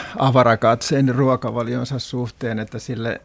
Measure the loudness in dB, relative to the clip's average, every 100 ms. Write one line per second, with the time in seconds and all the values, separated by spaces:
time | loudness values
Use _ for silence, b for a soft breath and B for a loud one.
0 | B 0 4 6 4 4 4 2 0 2
1 | 2 2 2 2 -2 -4 -4 -4 -4 -6
2 | -6 -6 -6 -6 -6 -4 -6 -10 -8 -6
3 | -4 -6